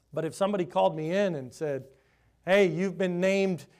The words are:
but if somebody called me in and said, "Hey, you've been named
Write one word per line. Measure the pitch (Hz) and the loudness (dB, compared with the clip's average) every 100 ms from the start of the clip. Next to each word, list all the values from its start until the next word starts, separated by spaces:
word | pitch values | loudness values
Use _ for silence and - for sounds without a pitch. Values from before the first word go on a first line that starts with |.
| _ | _
but | 160 | -8
if | 160 | -6
somebody | - 196 208 | -2 -2 0
called | 170 190 190 160 | -2 2 2 0
me | 156 | -2
in | 190 202 | 0 0
and | 151 127 | -2 -8
said, | - 156 135 120 _ _ _ _ _ | -8 -6 -6 -8 _ _ _ _ _
"Hey, | 170 202 190 | 2 4 4
you've | 156 190 180 | 2 -2 -2
been | 190 175 | -2 0
named | 190 196 190 175 - | 2 2 2 -2 -8